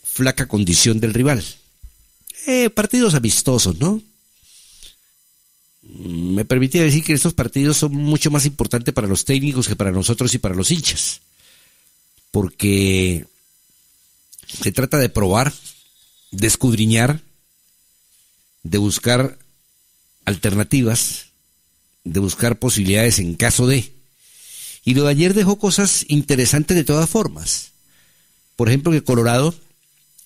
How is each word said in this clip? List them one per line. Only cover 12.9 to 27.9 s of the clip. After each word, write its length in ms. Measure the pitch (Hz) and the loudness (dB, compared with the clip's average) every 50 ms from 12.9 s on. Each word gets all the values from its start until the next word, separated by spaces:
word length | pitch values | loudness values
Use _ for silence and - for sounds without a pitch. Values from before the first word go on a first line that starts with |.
| 95 95 95 92 90 82 - - _ _ _ _ _ _ _ _ _ _ _ _ _ _ _ _ _ _ _ _ - - - - | 2 2 0 0 -2 -4 -6 -10 _ _ _ _ _ _ _ _ _ _ _ _ _ _ _ _ _ _ _ _ -20 -20 -20 -16
se 240 | - - - - | -12 -6 -4 -4
trata 260 | - - 127 131 - 151 | -2 -2 -2 0 0 0
de 100 | 165 - | 0 0
probar, 420 | - - 101 92 92 110 131 147 - - - - - - _ _ _ _ _ _ _ _ _ _ | 0 0 0 2 2 2 0 0 -4 -8 -12 -20 -20 -20 _ _ _ _ _ _ _ _ _ _
de 160 | - 98 104 113 | -8 -2 -2 0
escudriñar, 720 | 104 - - 131 113 107 110 110 110 113 117 131 151 156 - - _ _ _ _ _ _ _ _ _ _ _ _ _ _ _ _ _ _ _ _ _ _ _ _ _ _ - | 0 2 2 2 2 2 2 4 4 4 4 2 0 -2 -6 -14 _ _ _ _ _ _ _ _ _ _ _ _ _ _ _ _ _ _ _ _ _ _ _ _ _ _ -8
de 140 | 85 82 104 | -4 -2 0
buscar 600 | 104 104 95 - - 117 123 123 131 139 - - - _ _ _ _ _ _ _ _ _ _ _ _ _ _ _ - | 0 0 -2 -2 0 0 0 2 0 -2 -6 -12 -20 _ _ _ _ _ _ _ _ _ _ _ _ _ _ _ -6
alternativas, 1040 | - 101 82 - 107 95 104 104 - - 139 123 113 113 - - - - - - - _ _ _ _ _ _ _ _ _ _ _ _ _ _ - | -6 -4 -2 -2 -2 0 -2 -2 0 0 0 2 2 0 0 -2 -4 -6 -10 -14 -18 _ _ _ _ _ _ _ _ _ _ _ _ _ _ -10
de 160 | 87 80 98 | -6 -2 -2
buscar 380 | 98 95 85 - - 117 117 - | -2 -2 -2 -2 -2 -2 -2 -2
posibilidades 600 | - 127 - 113 98 92 98 104 113 120 107 - | -2 -2 0 0 0 2 2 2 2 2 2 0
en 160 | 92 87 85 | -2 -4 -4
caso 320 | 85 117 117 - - 123 123 | -2 -2 0 0 2 2 2
de. 240 | 135 135 - - - - _ _ _ _ _ _ - - - - - - - - - - - | 2 0 -2 -6 -12 -20 _ _ _ _ _ _ -20 -20 -20 -20 -20 -18 -18 -18 -18 -6 -2
Y 80 | - 127 | 0 2
lo 100 | 135 143 | 2 2
de 60 | 147 | 2
ayer 240 | 143 143 170 185 190 | 2 2 2 2 2
dejó 260 | 208 202 180 202 196 | 2 2 2 2 0
cosas 460 | - 202 - - 202 190 - - - - | 0 -2 0 0 0 0 0 -2 -2 0
interesantes 680 | 151 147 143 - 143 127 127 117 - 147 156 - 180 175 | 0 0 0 2 2 2 2 2 2 0 0 2 2 2
de 80 | 151 | 2
todas 240 | - 147 151 165 160 | 2 2 0 0 0
formas. 640 | - 220 214 143 95 78 80 - - - - - _ _ _ _ | 0 0 -2 -2 -6 -8 -8 -6 -6 -8 -8 -12 _ _ _ _